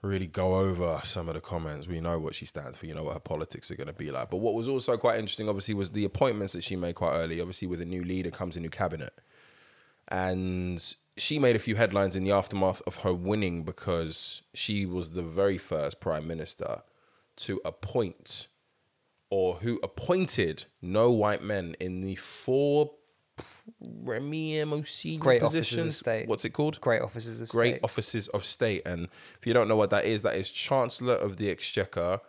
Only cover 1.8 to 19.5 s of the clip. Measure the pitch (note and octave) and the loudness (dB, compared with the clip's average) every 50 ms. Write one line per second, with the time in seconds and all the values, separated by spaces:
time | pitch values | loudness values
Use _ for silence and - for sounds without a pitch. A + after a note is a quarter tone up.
1.8 | D2 F2 F2+ E2 E2 E2+ E2+ E2 D#2 D2+ D2+ - - - - D#2 C#2+ B1+ B1+ - | -8 -6 -6 -4 -2 0 -2 0 -2 -4 -6 -8 -10 -10 -10 -10 -10 -10 -12 -12
2.8 | - E2 D#2 D#2 D#2 D2+ D2+ D#2 - - D#2+ D#2 D#2 - - - - - - - | -12 -10 -8 -6 -6 -6 -6 -6 -6 -6 -4 -4 -4 -6 -8 -10 -8 -8 -8 -8
3.8 | C#2 D2 D2 - - D2 C2+ B1+ B1+ - E2+ F#2 G#2+ A#2 G2+ A#2 A2+ B2 C3+ C3 | -10 -10 -8 -8 -8 -6 -6 -6 -6 -4 -4 0 0 0 0 0 0 0 -2 -2
4.8 | A#2+ - B2 A2+ - B2 A2+ A2+ A2 G2+ - - A2 G#2+ G#2 G2 F#2 - A2 G2+ | 0 0 0 4 4 4 2 2 0 -2 -4 -4 -2 -2 0 0 0 -2 0 0
5.8 | G2 F2 G#2+ G#2 G#2 G2 - - C#3+ C3+ A#2 G#2 G2+ G2 - F2+ F2 - G2 F#2 | -2 -2 0 -2 -2 0 2 2 2 2 2 0 -2 -4 -4 -4 -4 -4 -4 -2
6.8 | F2 F2 E2+ - F2+ E2 - E2 E2 E2 E2 E2+ F2 F2 F#2 - - F2+ F2+ E2 | -2 -4 -2 0 0 2 2 2 0 0 -2 -4 -4 -4 -4 -6 -4 -4 -4 -4
7.8 | E2+ E2+ F#2 F2+ F2 F2 F#2 F#2 F2+ F2 E2 - F#2+ F2+ D#2+ E2+ E2 E2 - - | -4 -4 -4 -4 -4 -2 -2 -2 -2 -4 -4 -4 -6 -6 -6 -6 -8 -8 -4 -2
8.8 | G#2 F2 E2 D#2 D2+ - _ - _ _ _ - - - - - - - _ _ | -2 -2 -2 -4 -8 -10 _ -18 _ _ _ -20 -20 -20 -20 -20 -20 -20 _ _
9.8 | _ _ _ _ _ - - F#2 F#2 F#2 F#2 F#2 F#2 F#2 F#2 F2+ F2+ F2+ F2+ E2+ | _ _ _ _ _ -4 -2 0 0 2 0 0 0 0 0 0 0 -2 -2 -2
10.8 | - - - _ _ _ _ - - - D3+ D3+ C#3 B2+ A#2 A2 - - A2 G2+ | -2 -2 -4 _ _ _ _ -2 -2 0 2 4 6 6 6 6 2 0 2 4
11.8 | A#2 G#2 F#2+ G2+ G2 F#2+ F2 F#2+ F#2 G2 G2+ G2 F#2 - - G2 F#2+ F#2+ F2+ - | 4 4 6 4 4 4 2 0 2 4 4 4 4 2 0 2 2 2 2 2
12.8 | - - - - - G#2 F2+ F2 F2 F#2 G#2 G#2+ G2+ F#2 F2 E2+ D#2+ D#2+ E2+ - | -4 -6 -6 -2 0 0 0 2 2 0 0 2 0 0 -2 -2 -4 -6 -8 -6
13.8 | - - F2+ E2+ E2 D#2+ D#2 - - - - - _ _ _ - - - G#2+ G2+ | -2 0 0 0 0 -2 -2 -4 -4 -4 -6 -8 _ _ _ -6 -2 -2 0 0
14.8 | G2 F#2 F2 F2+ F2 D#2+ D#2+ F2+ F2 E2 D#2+ F2+ G2 G2+ F#2+ E2+ - - F2 D#2 | 0 -2 -2 -4 -4 -4 -4 -6 -6 -4 0 2 4 4 4 2 -2 -4 -2 -2
15.8 | D2 C#2+ - - - - D#2+ D2+ D2+ D#2+ E2 E2 D#2 D2+ - - - - - - | 0 -2 -4 -4 -4 -2 -2 -2 -2 -4 -6 -6 -6 -8 -8 -8 -6 -6 -6 -6
16.8 | - _ _ _ _ _ _ _ _ _ _ - - - G2+ F#2+ - E2 E2 - | -8 _ _ _ _ _ _ _ _ _ _ -12 -6 -6 -6 -4 -4 -8 -8 -8
17.8 | - F#2+ - B2+ A2+ F#2 E2+ _ - - - - - - _ _ _ _ _ _ | -12 -4 -2 0 0 -2 -4 _ -8 -6 -4 -4 -6 -8 _ _ _ _ _ _
18.8 | _ _ _ _ _ _ _ _ _ _ - G2 F#2 F2+ | _ _ _ _ _ _ _ _ _ _ 0 2 2 2